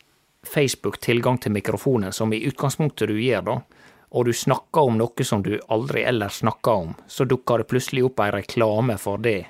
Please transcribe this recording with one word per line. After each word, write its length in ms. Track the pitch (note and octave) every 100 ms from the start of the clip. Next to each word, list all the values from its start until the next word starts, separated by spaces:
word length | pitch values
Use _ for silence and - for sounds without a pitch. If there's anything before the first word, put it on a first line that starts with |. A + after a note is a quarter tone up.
| _ _ _ _
Facebook 560 | - - C3+ - - -
tilgang 400 | - A#2+ B2 B2+
til 160 | A#2+ G#2
mikrofonen, 580 | G#2 G#2+ C#3 A#2+ F#2
som 200 | - A2
i 100 | A2
utgangspunktet 640 | C#3 - C#3 - D3+ - G#2+
du 100 | G#2+
gjør 240 | B2+ G#2+
da, 140 | F2+ B2+ - - - - _
og 160 | B2+ A#2+
du 80 | A#2
snakker 480 | - B2+ - E3
om 160 | C3+ A2
noe 260 | A#2 - C3
som 160 | G#2
du 140 | G2 G#2+ -
aldri 340 | A2+ C3+ A2+
ellers 400 | A#2 A#2+ G2+ -
snakker 280 | A2+ - B2
om, 200 | G#2+ E2 - -
så 200 | - C3
dukker 380 | B2+ - A#2
det 60 | A2
plutselig 360 | B2+ - C3 B2+
opp 140 | B2+
en 160 | G#2 G2+
reklame 640 | - - A2 G#2+ B2 G2+
for 180 | - G2+
det 220 | A#2 G2+